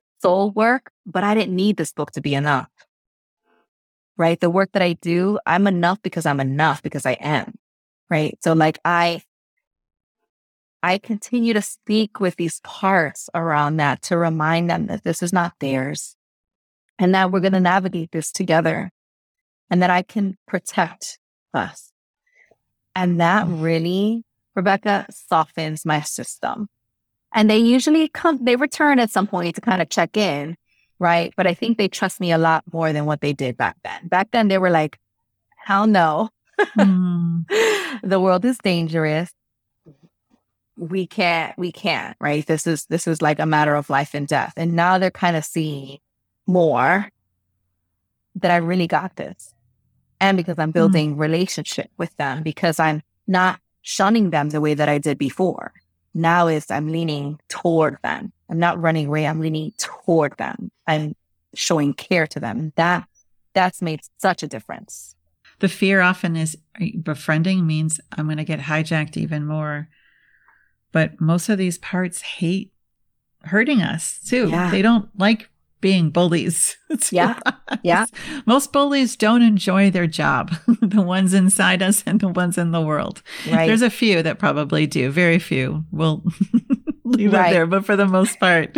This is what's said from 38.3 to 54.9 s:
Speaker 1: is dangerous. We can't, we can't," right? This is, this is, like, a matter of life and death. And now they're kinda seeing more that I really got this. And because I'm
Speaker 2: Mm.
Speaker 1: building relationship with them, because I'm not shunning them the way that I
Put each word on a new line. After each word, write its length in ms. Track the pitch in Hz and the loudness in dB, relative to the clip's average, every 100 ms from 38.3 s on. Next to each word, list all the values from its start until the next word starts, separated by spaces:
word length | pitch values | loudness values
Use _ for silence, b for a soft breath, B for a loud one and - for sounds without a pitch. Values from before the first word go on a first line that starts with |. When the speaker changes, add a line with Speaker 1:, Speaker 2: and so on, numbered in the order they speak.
| 180 | 2
Speaker 1:
is 140 | 240 254 | 0 -2
dangerous. 720 | 196 170 165 165 156 156 180 _ _ _ _ _ 160 _ _ _ _ _ _ _ _ - | -2 0 0 0 0 -2 -4 _ _ _ _ _ _ _ _ _ _ _ _ _ _ -14
We 300 | 165 190 175 | -6 -4 -4
can't, 500 | - 175 165 156 - | -2 0 0 -2 -6
we 160 | 175 | -8
can't," 440 | - 180 135 - - | -6 -4 -4 -6 -6
right? 240 | 147 147 | -2 -2
This 220 | 151 160 170 | 0 -2 -2
is, 200 | 156 - | -4 -4
this 200 | 165 170 | -4 -2
is, 160 | 160 | 0
like, 160 | 156 151 | 0 0
a 80 | 156 | 0
matter 280 | 151 151 147 | 2 2 0
of 120 | 143 | 0
life 240 | 139 147 | -2 -2
and 120 | 147 143 | -6 -4
death. 280 | 139 - - | -2 -2 -4
And 180 | 170 | -2
now 240 | 170 175 185 | 2 2 2
they're 120 | 185 | 0
kinda 300 | - 180 160 | 0 0 0
seeing 560 | - 165 156 143 135 139 _ _ _ _ - | -4 -6 -4 -6 -12 -18 _ _ _ _ 0
more 640 | 180 165 123 135 190 208 _ _ _ _ _ _ _ _ _ _ _ _ | 2 4 4 2 2 -2 _ _ _ _ _ _ _ _ _ _ _ _
that 160 | 185 180 | -4 2
I 60 | 175 | 2
really 300 | 165 185 165 | 2 0 0
got 260 | 151 180 - | -2 -4 -10
this. 380 | 156 185 - _ _ _ _ _ _ - | -14 -16 -20 _ _ _ _ _ _ -2
And 160 | 196 190 | 0 0
because 220 | 170 160 | -2 -2
I'm 120 | 156 | -2
Speaker 2:
Mm. 40 | |
Speaker 1:
building 420 | 165 165 175 151 147 | 2 4 4 2 0
relationship 720 | 156 165 190 - - - - - | 0 0 -2 -6 -8 -8 -8 -8
with 200 | 170 - | -8 -6
them, 260 | 139 135 | -6 -4
because 360 | 160 - 170 160 | -6 -2 -2 2
I'm 220 | 156 151 - _ - | 0 0 -8 _ -2
not 340 | 185 185 185 _ _ | 2 2 -2 _ _
shunning 480 | - - 196 226 190 | -8 0 2 4 2
them 200 | 156 151 | 0 -2
the 100 | 151 | 0
way 140 | 151 | 0
that 140 | 147 | 0
I 100 | 147 | 0